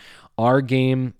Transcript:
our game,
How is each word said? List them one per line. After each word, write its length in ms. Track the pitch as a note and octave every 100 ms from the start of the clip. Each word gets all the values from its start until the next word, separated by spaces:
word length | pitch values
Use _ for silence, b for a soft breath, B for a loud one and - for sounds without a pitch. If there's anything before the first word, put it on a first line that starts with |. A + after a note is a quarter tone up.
| B B B -
our 240 | A#2+ C3+
game, 520 | B2+ C3 C3 C3 B2+